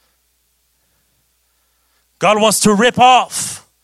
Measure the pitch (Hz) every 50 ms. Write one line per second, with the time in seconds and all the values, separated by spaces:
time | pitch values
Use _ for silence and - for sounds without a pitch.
0 | _ _ _ _ _ _ _ _ _ _ _ _ _ _ _ _ _ _ _ _
1 | _ _ _ _ _ _ _ _ _ _ _ _ _ _ _ _ _ _ _ _
2 | _ _ _ - 156 190 214 208 214 220 185 - - 208 208 190 240 247 - 220
3 | 247 254 254 233 190 - - - - - - - _ _ _ _